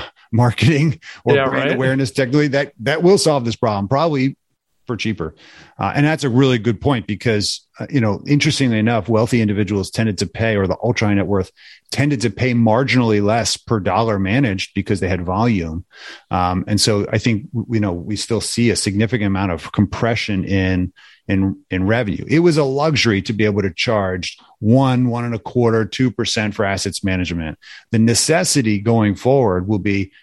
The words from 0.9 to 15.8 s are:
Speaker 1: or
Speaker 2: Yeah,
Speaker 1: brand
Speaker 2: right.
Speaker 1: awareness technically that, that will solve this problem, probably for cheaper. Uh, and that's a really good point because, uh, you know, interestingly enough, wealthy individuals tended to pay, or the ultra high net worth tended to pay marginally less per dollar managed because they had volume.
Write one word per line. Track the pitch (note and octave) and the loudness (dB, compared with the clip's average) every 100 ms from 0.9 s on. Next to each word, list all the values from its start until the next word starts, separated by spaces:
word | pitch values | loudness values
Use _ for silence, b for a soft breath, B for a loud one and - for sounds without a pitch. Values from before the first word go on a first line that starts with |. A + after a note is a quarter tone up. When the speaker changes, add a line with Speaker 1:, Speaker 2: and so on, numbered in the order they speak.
| - B B - | -2 B B 0
Speaker 1:
or | C#3 | 2
Speaker 2:
Yeah, | C3+ | 2
Speaker 1:
brand | C3+ C3+ | 0 -2
Speaker 2:
right. | C#3+ | 0
Speaker 1:
awareness | C3 C3+ C3+ | 0 0 -2
technically | - C3 C#3+ D3 | 0 0 2 2
that, | C3+ D3 - | 0 -2 -4
that | A2+ D#3 | -2 2
will | F3 G3 | 4 4
solve | E3 C#3+ A#2 | 4 2 0
this | A2 | -2
problem, | A#2 G#2 G2 | 0 0 0
probably | C3+ E3 D3 C3 - _ _ _ _ - | 0 2 2 0 -2 _ _ _ _ -10
for | A2+ | -6
cheaper. | A#2 G#2+ D#2+ - B B B B | -4 -4 -8 -10 B B B B
Uh, | G2 C#3 | -4 0
and | D3 | 0
that's | D#3 C#3+ | 0 0
a | |
really | A#2 C3+ B2 | 2 4 2
good | G#2+ G2+ | 0 -2
point | C3+ C3 - | 0 -2 -2
because, | G2 B2 G#2 G2+ - _ - | -4 0 0 -2 -6 _ -14
uh, | A#2+ | -4
you | C#3+ | 0
know, | A2 G2 B2 | 0 -2 0
interestingly | C#3+ D#3 - C3 A2 | 2 2 0 0 2
enough, | G#2+ A#2 F2+ | 0 0 0
wealthy | A2 A2+ B2 | 0 2 2
individuals | G#2+ G2+ G2 G#2 F#2 | 0 0 -2 -2 -4
tended | - A2+ F#2 | -2 -2 -2
to | F#2+ | -6
pay, | - A2+ G#2 | -2 -2 0
or | F#2+ | 0
the | F2+ | -2
ultra | A2+ B2 G#2+ | -2 0 0
high | G2+ | 0
net | F2+ | 0
worth | G2+ F#2 _ B B B | -2 -2 _ B B B
tended | - D3 C#3 | -2 0 0
to | A#2 | -2
pay | - B2+ | -2 0
marginally | A#2+ A2+ A2 C3 B2+ A#2 G#2 | 2 2 2 2 2 2 2
less | G2+ A2+ G#2+ - | 2 0 -2 -6
per | - A2+ | -4 -2
dollar | F#2 F#2 A2+ G2+ | 0 0 0 0
managed | F#2+ A#2 C3+ F#2+ - - | 0 0 0 -2 -6 -6
because | - G2+ | -2 -2
they | F#2 | -2
had | F#2 F2 | -4 -2
volume. | F#2 A#2+ G#2 E2 D#2+ | 0 0 0 -2 -8